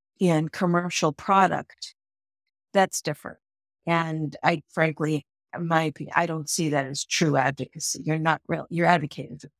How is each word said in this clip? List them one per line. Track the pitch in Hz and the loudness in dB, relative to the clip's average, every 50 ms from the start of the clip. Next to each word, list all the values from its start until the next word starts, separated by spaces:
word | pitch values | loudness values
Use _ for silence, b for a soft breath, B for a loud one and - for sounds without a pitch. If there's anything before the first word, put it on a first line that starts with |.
| _ _ _ - | _ _ _ 0
in | 196 175 165 156 160 156 | 2 4 4 4 2 0
commercial | - - 190 175 175 175 175 175 - - 180 156 151 | -2 -2 0 2 2 2 0 0 -2 0 0 0 0
product, | - - - 196 196 190 175 156 139 - _ - - - - - _ _ _ _ _ _ _ _ _ _ _ _ _ _ _ - | -2 0 2 4 4 6 4 2 -2 -6 _ -16 -18 -18 -18 -18 _ _ _ _ _ _ _ _ _ _ _ _ _ _ _ 2
that's | 196 190 185 - - | 2 2 2 0 -6
different. | - 160 147 - - - - _ _ _ _ _ _ _ _ _ - | -4 -4 -6 -6 -8 -16 -16 _ _ _ _ _ _ _ _ _ -2
And | 170 170 165 165 160 160 156 156 147 139 - - | 0 0 0 0 0 -2 -4 -4 -6 -6 0 0
I, | 170 170 147 - _ | 0 0 0 -4 _
frankly, | - 175 160 160 147 - 156 151 156 147 - _ _ _ _ - - | -2 0 0 0 0 -2 -2 0 0 -2 -4 _ _ _ _ -14 -10
in | - 175 | -8 -4
my | 165 165 160 160 | 0 0 0 0
opinion, | 156 147 - 151 - - | 0 -4 -6 -10 -2 0
I | 160 175 | 0 0
don't | 165 160 160 147 - | 0 -2 -6 -4 -4
see | - - 165 151 | -2 -2 0 0
that | 147 143 135 | 0 0 -2
as | 131 143 - - | -2 -6 -8 -6
true | - - - 175 151 139 | -4 0 0 2 2 4
advocacy. | 135 131 139 139 - 127 - - 156 - - - - - | 2 2 2 0 -4 -8 -10 -10 -8 -8 -6 -6 -6 -4
You're | 156 156 160 | -2 -2 0
not | 156 165 156 - _ - | 0 0 0 -2 _ -6
real, | 165 156 - - | -6 -6 -6 -6
you're | 165 165 170 | -2 0 2
advocating | 165 175 160 143 143 - - 131 - 143 - | 4 4 2 2 -4 -8 -10 -14 -14 -14 -18
for | - | -18
the | - _ | -20 _